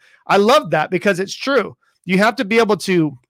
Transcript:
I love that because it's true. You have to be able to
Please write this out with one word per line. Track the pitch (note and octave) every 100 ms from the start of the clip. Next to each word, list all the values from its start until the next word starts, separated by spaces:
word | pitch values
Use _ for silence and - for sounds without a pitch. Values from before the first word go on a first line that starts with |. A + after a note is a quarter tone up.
| _ _ -
I | F#3+
love | G#3 D4 A3+
that | D#3 D3+
because | F3+ G3+ F3+
it's | G3
true. | - - C4+ - - _ _
You | - F#3
have | G#3+ A3+
to |
be | G3 A3+
able | A3 G3+
to | - F3+ D#3 B2 _